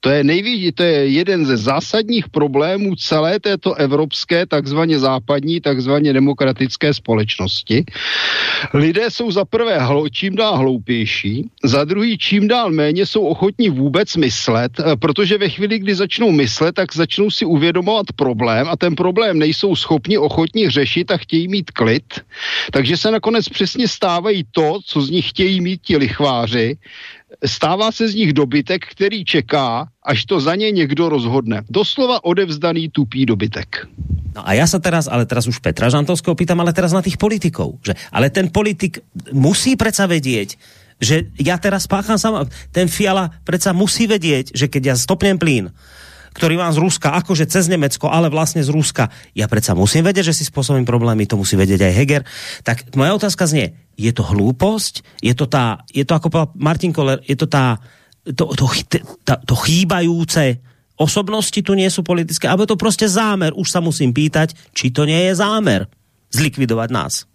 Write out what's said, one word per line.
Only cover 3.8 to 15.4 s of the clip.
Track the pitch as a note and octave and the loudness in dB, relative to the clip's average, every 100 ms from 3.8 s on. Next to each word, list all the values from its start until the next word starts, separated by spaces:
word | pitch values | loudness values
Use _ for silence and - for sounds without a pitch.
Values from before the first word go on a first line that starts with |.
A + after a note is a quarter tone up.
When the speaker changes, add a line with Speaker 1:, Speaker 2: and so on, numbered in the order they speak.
| C#3 C#3+ D#3 - - E3+ F3+ | 0 2 0 -4 -2 -2 0
Speaker 1:
takzvaně | D3+ C3+ D3 E3 D3+ | -2 -2 -2 0 2
západní, | C3 C3 A2+ C#3+ C#3+ E3+ | 2 0 0 -2 0 -2
takzvaně | D3+ C3 B2+ C#3+ D3 | -2 -2 0 2 4
demokratické | C3+ C#3 C3+ C3+ B2+ C3 - D3+ | 4 2 2 0 0 -4 0 -2
společnosti. | C#3+ - A2 G#2+ - G2 - - A2 - - - - - - - - - | -2 0 0 0 -2 -4 -4 0 0 0 -6 -6 -4 -2 -2 -2 -4 -2
Lidé | C#3+ D#3 E3+ A3+ | 0 2 0 -2
jsou | - A#3 | -2 -2
za | F#3 G3 | -2 -2
prvé | A#3 A#3 E3+ | -2 0 0
hlo-, | B2+ C#3+ D3+ | 0 0 -2
čím | - G3 F#3+ | -4 -4 -2
dál | A3 E3+ | 0 2
hloupější, | C3 B2+ G2+ A#2+ G#2 - G2 A2+ G3 _ | 0 -2 -2 -2 -2 -4 -4 -4 -8 _
za | - C#3 D3 | 0 0 0
druhý | G3 A#3 G#3 | 0 0 -2
čím | - G3+ G#3 | 0 2 2
dál | A#3+ A3 | 2 2
méně | D#3 D3 E3 G3 | 0 0 0 0
jsou | G#3+ | 0
ochotní | F3 E3 F#3+ G3+ A3 | 0 2 0 2 0
vůbec | C3 C#3 D3 G#3 E3 | 2 2 2 0 0
myslet, | C3+ A2+ - A2+ B2 - | 0 0 0 0 0 -2
eh, | D#3 C3 | 0 2
protože | D#3 D3 G3 | 0 0 0
ve | G#3 | 2